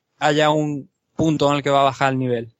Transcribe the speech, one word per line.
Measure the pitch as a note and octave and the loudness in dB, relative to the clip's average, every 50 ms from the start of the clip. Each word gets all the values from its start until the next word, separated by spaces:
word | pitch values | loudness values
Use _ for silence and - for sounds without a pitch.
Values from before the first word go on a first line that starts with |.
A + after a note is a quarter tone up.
| _ _ _ - | _ _ _ -4
haya | C#3 D3+ D3+ D3 D3+ D3+ | -2 0 2 2 2 2
un | D3+ D#3 D3+ D3+ D3 C#3 - _ _ _ _ _ _ | 2 0 -2 -4 -6 -8 -10 _ _ _ _ _ _
punto | - D#3+ E3 D#3 D3 D3 C#3+ | -2 0 0 0 2 0 0
en | C#3+ | 0
el | C#3+ C3+ | 0 0
que | C#3+ | 0
va | C#3 C#3 | 2 4
a | C#3 C#3 | 4 2
bajar | B2+ - C#3+ C3+ C3+ | 2 0 -2 -2 0
el | C3 | -2
nivel | C3 B2+ B2 A#2 A2+ A2+ _ _ | -2 -2 -4 -4 -6 -10 _ _